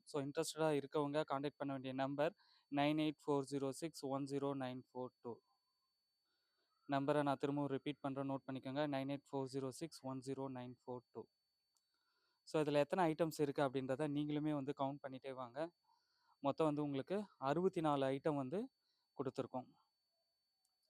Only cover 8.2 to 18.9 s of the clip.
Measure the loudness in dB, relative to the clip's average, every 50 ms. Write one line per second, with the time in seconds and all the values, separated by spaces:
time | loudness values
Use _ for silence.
8.2 | -4 -2 -4 -4 -4 -6 -8 -6 -6 -4 -2 -2 0 0 0 -2 -2 -2 -4 -6
9.2 | -6 _ -4 -4 -4 -2 -4 -4 -4 -4 -6 -8 -10 -12 -12 -10 -8 -6 -6 -6
10.2 | -6 -6 -6 -4 -4 -6 -6 -8 -10 -10 -12 -12 _ -10 -10 -10 -10 _ -14 -14
11.2 | -14 -14 _ _ _ _ _ _ _ _ _ _ _ _ _ _ _ _ _ _
12.2 | _ _ _ _ _ -2 0 2 2 4 4 4 4 4 4 4 4 4 4 2
13.2 | 0 0 0 0 0 2 2 2 2 2 2 0 -2 -2 -2 0 0 0 0 0
14.2 | 0 0 0 0 0 0 0 0 -2 -2 -2 -2 -2 -2 -2 -4 -10 -10 -10 -10
15.2 | -8 -8 -8 -8 -10 -10 -8 -6 -8 -8 -8 _ _ _ _ _ _ _ _ _
16.2 | _ _ _ _ 0 2 2 4 4 4 4 2 0 0 0 -2 -2 0 -2 -2
17.2 | -2 -4 _ -2 0 2 4 4 4 4 4 4 2 4 4 4 4 2 2 2
18.2 | 2 2 2 2 0 -2 -2 -4 -4 -6 _ _ _ _